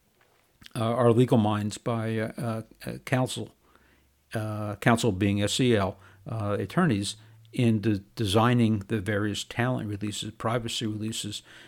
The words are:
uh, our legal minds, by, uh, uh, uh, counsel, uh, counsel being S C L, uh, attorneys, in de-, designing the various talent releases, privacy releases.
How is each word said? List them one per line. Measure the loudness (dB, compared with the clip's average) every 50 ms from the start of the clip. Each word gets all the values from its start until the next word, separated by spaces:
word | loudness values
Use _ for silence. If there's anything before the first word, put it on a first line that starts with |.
| _ _ _ _ _ _ _ _ _ _ _ _ -20 -10 -6
uh, | -4
our | -2 0 2 4 6 6
legal | 6 6 6 6 6 4
minds, | 4 4 2 0 -2 -4 -6 -6
by, | -6 -4 -4 -2 -2 -4 -2 -4
uh, | -4 -6 -6 -6
uh, | -6 -6 -6 -6 -8 -12 -16 -16 -12
uh, | -12 -12 -10 -6
counsel, | -2 0 0 0 -2 -4 -8 -10 -12 -14 _ _ _ _ _ _ _ _ _ _ _ _ _ _ -10 -8
uh, | -6 -4 -4 -6 -6 -6 -6 -4
counsel | 0 2 4 4 4 4 0
being | 0 2 2 2 2 2
S | 0 0 0
C | 2 2 4 4
L, | 2 2 0 -4 -8 -16 -20 -20 -18 -12 -10
uh, | -6 -6 -4 -2 -2 -4
attorneys, | -4 -2 0 2 2 2 2 2 -2 -4 -8 -10 -16 -20 -20 -20 -20 -10
in | -2 2 2 4 4 2
de-, | 2 0 0 -2 -4 _ -6
designing | -4 -2 2 4 4 4 6 4 4 4 4 2 0 -2 -4
the | -4 -4
various | -2 -2 -2 -2 -2 -2 -4 -6 -8
talent | -8 -4 -2 -2 -2 -2 -4 -4 -6
releases, | -8 -6 -6 -8 -8 -8 -10 -10
privacy | -10 -6 -4 -2 -2 -2 -4 -4 -6 -4 -4
releases. | -4 -4 -4 -6 -6 -6 -6 -8 -8 -10 -12 -14 -16 -20 -20 -20